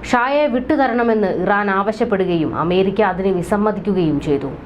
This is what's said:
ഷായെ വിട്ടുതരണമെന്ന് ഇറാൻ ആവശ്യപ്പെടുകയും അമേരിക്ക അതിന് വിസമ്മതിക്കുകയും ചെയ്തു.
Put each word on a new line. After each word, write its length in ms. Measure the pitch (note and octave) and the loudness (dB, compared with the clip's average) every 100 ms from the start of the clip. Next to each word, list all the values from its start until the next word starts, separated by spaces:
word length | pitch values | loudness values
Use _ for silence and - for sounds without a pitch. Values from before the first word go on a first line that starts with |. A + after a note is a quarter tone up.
| - | 0
ഷായെ 360 | B3 B3 C#4+ D4 | 0 2 2 2
വിട്ടുതരണമെന്ന് 800 | A#3+ B3+ D#4 C4 A#3 A#3 A3 G3+ | 0 -2 0 2 2 2 2 0
ഇറാൻ 420 | E3 F3+ G3+ G#3 | 0 0 2 2
ആവശ്യപ്പെടുകയും 840 | F#3+ G3+ A3 B3 G3 F#3 E3+ D3 - | 0 -2 -2 -2 0 0 0 0 -2
അമേരിക്ക 460 | D#3+ F3+ F#3+ G3 | 0 2 2 2
അതിന് 260 | G#3 F3 F#3+ | 0 0 0
വിസമ്മതിക്കുകയും 920 | F#3 E3+ G#3 G#3+ G#3 G#3 F#3+ E3 C#3+ | 0 -2 0 0 0 -2 0 2 0
ചെയ്തു. 300 | D3+ C#3 C#3 - | 0 -2 -2 -10